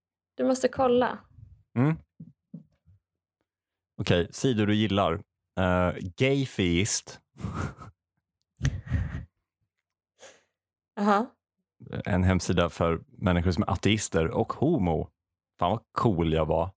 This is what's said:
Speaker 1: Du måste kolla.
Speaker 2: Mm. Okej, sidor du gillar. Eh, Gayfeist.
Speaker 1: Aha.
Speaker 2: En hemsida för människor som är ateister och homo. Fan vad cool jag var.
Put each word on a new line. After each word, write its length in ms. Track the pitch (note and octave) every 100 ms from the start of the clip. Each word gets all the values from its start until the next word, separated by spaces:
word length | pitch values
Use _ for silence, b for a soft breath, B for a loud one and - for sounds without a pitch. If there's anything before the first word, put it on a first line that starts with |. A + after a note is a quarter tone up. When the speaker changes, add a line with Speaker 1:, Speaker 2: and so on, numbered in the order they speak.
| _ _ _ -
Speaker 1:
Du 80 |
måste 240 | B3+ C4 B3+
kolla. 500 | - B3+ A#3+ A#3+ G#3+ - - - - _ -
Speaker 2:
Mm. 180 | C#3 D#3+ - - - - _ - - _ _ _ _ _ _ _ _ _ _ _ _ -
Okej, 280 | G#2+ F2+ E2+
sidor 360 | - C#3 A2 G#2
du 80 |
gillar. 380 | G#2+ G#2+ G2 F2+ E2+ - _ _ -
Eh, 340 | F#2 F2+ F2+ - - -
Gayfeist. 1040 | C3 C#3 C3 - F#2 F2 G#2 - - - _ - - - - - - - _ _ _ _ _ - - B B B B B - _ _ _ _ _ _ _ _ _ B B B _ _ _ _ -
Speaker 1:
Aha. 260 | G3+ G3+ B3+ - _ _ _ _ - -
Speaker 2:
En 200 | - F2+
hemsida 460 | F2+ F#2 - F2+ E2+
för 300 | - E2+ D#2+ -
människor 440 | - G#2 F2 E2+
som 120 | F#2
är 80 | G#2
ateister 580 | - G2 G#2+ - E2+ D#2+
och 220 | - A2+
homo. 560 | - D3+ E3 F2 D#2+ - _ _ _ _ -
Fan 120 | F2+
vad 100 | G2 -
cool 400 | - B2 E2+ E2
jag 140 | D#2 D#2
var. 240 | D#2+ E2+